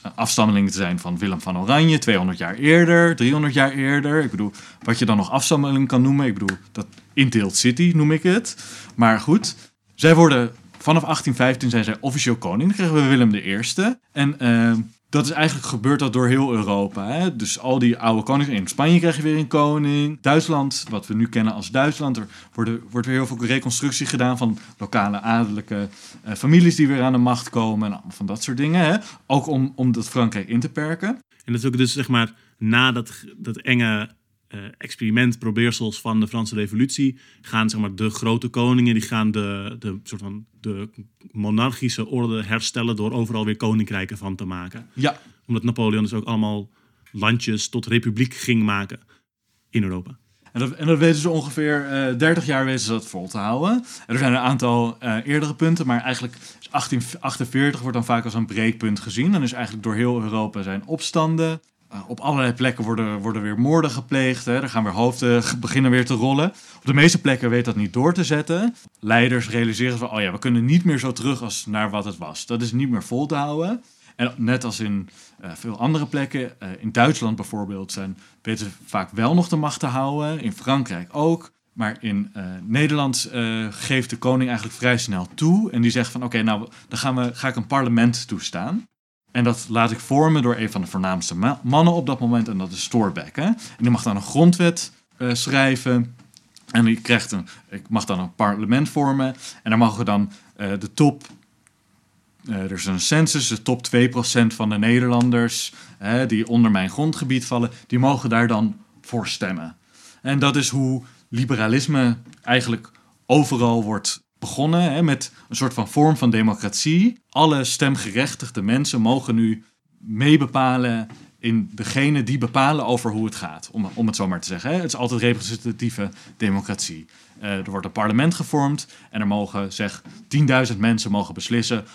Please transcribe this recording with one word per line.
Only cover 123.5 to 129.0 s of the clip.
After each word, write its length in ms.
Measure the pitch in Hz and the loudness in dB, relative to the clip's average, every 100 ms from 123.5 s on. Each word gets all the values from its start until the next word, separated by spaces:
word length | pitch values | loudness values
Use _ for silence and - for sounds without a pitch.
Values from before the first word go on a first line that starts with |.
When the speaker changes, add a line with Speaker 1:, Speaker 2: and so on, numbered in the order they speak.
| 78 - | -12 -12
Speaker 1:
om, 160 | 110 95 | -6 -6
om 120 | 110 113 | -2 -2
het 100 | 110 | 0
zo 120 | 95 | -2
maar 120 | 87 | -4
te 60 | - | -6
zeggen, 220 | 92 123 | -8 -4
hè. 60 | 175 | -4
Het 80 | |
is 120 | 170 120 | -4 -4
altijd 240 | 123 123 | -2 0
representatieve 920 | 120 120 92 113 120 107 120 - 101 - - - | 2 0 -4 -8 -8 -6 -6 -4 -8 -8 -18 -4
democratie. 680 | 107 98 98 101 - 80 80 _ _ - | -2 0 -4 -8 -8 -10 -18 _ _ -12
Eh, 100 | 104 98 | -8 -8
er 120 | 95 | -6
wordt 160 | 98 92 | -8 -8
een 60 | |
parlement 420 | 113 107 110 156 | -2 0 2 2
gevormd 520 | 170 151 151 139 143 - - | 0 -2 0 0 -2 -6 -18